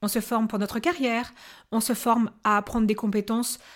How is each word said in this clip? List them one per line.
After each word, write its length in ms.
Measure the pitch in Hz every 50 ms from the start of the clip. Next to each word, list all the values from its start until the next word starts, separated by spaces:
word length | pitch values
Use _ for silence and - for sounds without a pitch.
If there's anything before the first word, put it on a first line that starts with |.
On 80 | - 208
se 100 | - 233
forme 300 | 214 - 240 226 226 220
pour 100 | 220 202
notre 200 | 202 196 - 233
carrière, 540 | 226 330 349 339 269 247 226 233 240 - - - - - - - - -
on 80 | - 226
se 140 | 220 - 240
forme 380 | - - 240 226 233 226 202 - _ -
à 140 | - 214 208
apprendre 300 | 208 - - 240 220 208
des 80 | 214
compétences, 640 | 214 - 208 196 214 202 - 226 233 240 - - - - - -